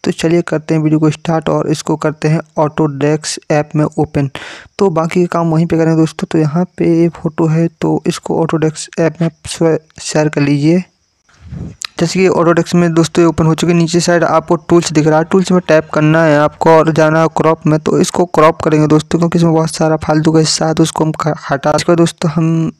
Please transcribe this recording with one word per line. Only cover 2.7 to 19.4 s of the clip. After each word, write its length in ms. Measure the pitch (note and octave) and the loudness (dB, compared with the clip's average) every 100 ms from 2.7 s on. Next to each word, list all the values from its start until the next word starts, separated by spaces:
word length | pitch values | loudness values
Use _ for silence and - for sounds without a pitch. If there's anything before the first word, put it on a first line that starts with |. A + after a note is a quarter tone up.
| D3+ D#3 C#3 D3 D3+ D#3 - _ | 0 -4 0 -2 -2 -4 -12 _
ऐप 200 | D3+ D3+ D3+ | -2 -2 -2
में 80 | |
ओपन। 460 | D3+ - D3+ D3+ C#3 - - - - - | -2 -2 -4 -2 -4 -6 -18 -20 -20 -2
तो 120 | G3 | -2
बाकी 360 | D#3+ D#3+ F3+ F3 | 0 -2 0 0
का 120 | E3+ | 0
काम 120 | E3+ | 0
वहीं 160 | D#3+ E3+ | 0 0
पे 100 | E3 | 0
करेंगे 200 | D#3+ D#3+ | 2 2
दोस्तों। 300 | D#3+ - - | 0 -2 -4
तो 80 | E3 | -2
यहाँ 260 | D#3 D#3+ F3+ - | 0 -2 -4 -2
पे 160 | E3+ E3 | 0 2
ये 80 | E3+ - | 0 -2
फ़ोटो 300 | E3 D3+ D#3+ | -8 -4 -2
है 220 | D#3+ E3+ _ | 0 -2 _
तो 220 | D#3+ D#3 - | -2 -2 -4
इसको 380 | - - D#3+ | -6 -4 -2
Autodesk 560 | E3 E3 D#3 D#3 - - | -2 0 -2 -4 -12 -2
ऐप 220 | E3 D#3 | -2 -2
में 80 | E3 _ - | -6 _ -16
श-, 320 | - E3 D#3 _ - | -2 0 0 _ -16
शेयर 280 | - D#3 D3+ | -6 -2 -2
कर 120 | D#3 | 0
लीजिए। 440 | C#3+ C#3+ D3 F3 F3+ _ _ _ _ _ - - - - - - | -2 0 2 0 -2 _ _ _ _ _ -18 -14 -14 -12 -12 -4
जैसे 200 | E3+ F3+ | -4 2
कि 80 | F#3 | 2
Autodesk 460 | D#3+ E3 E3+ E3 | 2 2 2 0
में 180 | F3 F3 | 0 2
दोस्तों 280 | E3 D#3+ - | 0 0 2
ये 60 | E3+ | 0
ओपन 180 | D#3+ D#3+ | 2 0
हो 80 | |
चुके 180 | D#3+ E3 | 0 0
हैं। 60 | E3+ | 2
नीचे 220 | E3 F3 | 2 0
साइड 240 | E3+ F3 | 0 0
आपको 320 | D#3 D#3+ D#3+ E3+ _ | 2 0 0 -4 _
टूल्स 240 | E3+ E3 | 0 2
दिख 140 | D3+ D#3 | 0 2
रहा 120 | D#3 | 0
है, 60 | |
टूल्स 280 | E3 F#3+ F3+ | 2 0 2
में 80 | F3+ - | 0 2
टैप 200 | D#3 D#3+ | 0 2
करना 320 | - D#3 D#3+ | 0 2 2
है 120 | E3 D3 | 4 2
आपको 320 | D3+ - E3 | 0 0 4
और 200 | D#3+ D#3 | 4 4
जाना 280 | D#3 D#3 D#3 | 2 2 2
है 80 | D#3+ - | 0 0
क्रॉप 300 | D#3 D#3+ D#3+ | 0 0 0
में। 120 | D#3 | 0
तो 180 | D3+ D3 | 0 0
इसको 240 | F3+ - F3+ | -2 -2 -2
क्रॉप 340 | - D#3 E3+ | 2 2 2
करेंगे 240 | E3 D3+ D3+ | 0 0 2
दोस्तों 320 | D3+ D3+ E3+ | 2 0 -2
क्योंकि 200 | E3+ | 0
इसमें 140 | E3+ | 0